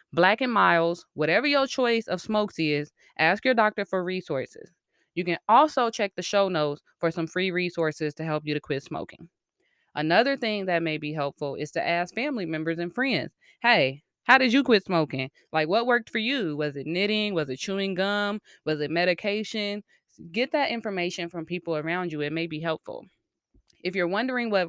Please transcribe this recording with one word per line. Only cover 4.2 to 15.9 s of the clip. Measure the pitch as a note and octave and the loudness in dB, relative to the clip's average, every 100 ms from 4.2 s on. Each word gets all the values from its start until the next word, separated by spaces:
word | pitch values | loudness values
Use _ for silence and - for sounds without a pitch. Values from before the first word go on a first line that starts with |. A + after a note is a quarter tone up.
| F3+ C#3 A#2+ - - _ _ _ _ | -4 -4 -4 -12 -20 _ _ _ _
You | - | -6
can | F3 E3 - | -2 -4 4
also | A#3 D#4 C4+ A#3 | 6 6 4 0
check | - G3+ - | 0 -4 -4
the | |
show | F3 G3+ G3 | 0 2 2
notes | F3 D3+ D3 _ _ | 2 0 -2 _ _
for | E3 | -4
some | E3+ D#3+ | -2 -4
free | F3+ F#3+ | -2 -2
resources | F3 F3 E3+ D#3 D3+ D3+ | 0 -2 0 -2 -2 -6
to | - | -4
help | D#3+ D3+ | -4 -4
you | D3 | -2
to | D3 | -4
quit | - C#3 | -2 -6
smoking. | - D#3 - - E3+ _ _ _ _ _ _ | -4 -8 -10 -14 -20 _ _ _ _ _ _
Another | - D#3 F3+ B3 C#4 | -4 2 4 4 0
thing | A3+ G#3 F#3+ | -2 -4 0
that | E3+ | 0
may | E3 D3+ | 0 -4
be | D3+ | -4
helpful | D#3 C#3+ - C#3+ | -4 -4 -4 -6
is | A2+ D3+ | -6 -6
to | - - | -4 -2
ask | E3+ F3 | -2 -2
family | - C#4 B3+ | -4 -4 -4
members | E3+ D#3 D#3+ E3 | -4 -4 -4 -4
and | F3 | -4
friends, | A3+ C4+ F3+ A#2+ - _ _ | -2 -2 -2 -4 -12 _ _
"Hey, | A#3 G#3+ C3 C#3 _ _ | 2 4 4 0 _ _
how | - C4 | 4 4
did | B3+ | 6
you | B3+ | 4
quit | C4 G#3+ | 4 2
smoking? | - F3 D3+ C3 C3 - _ | 4 0 0 -2 -6 -10 _
Like, | D#3 D#3 | -2 2
what | G#3 | 2
worked | A#3+ | 2